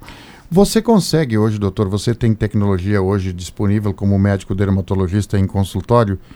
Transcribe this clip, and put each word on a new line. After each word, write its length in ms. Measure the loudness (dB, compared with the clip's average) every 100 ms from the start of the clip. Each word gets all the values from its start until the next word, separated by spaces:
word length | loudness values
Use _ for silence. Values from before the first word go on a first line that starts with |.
| -12 -20 -20 -20 -2
Você 320 | 2 2 2
consegue 560 | 2 2 2 0 0 0
hoje, 220 | 0 0
doutor, 280 | -2 -2 -2
você 280 | -2 -2 0
tem 180 | 0
tecnologia 680 | 0 -2 0 0 0 0 0
hoje 280 | 2 0 -2
disponível 640 | -6 -10 -4 0 0 -2
como 240 | -2 0 2
médico 380 | 2 0 -2 -2
dermatologista 840 | 0 0 0 -2 0 -2 -2 -2
em 80 | 0
consultório, 720 | -2 -4 -4 0 2 2 -2 -8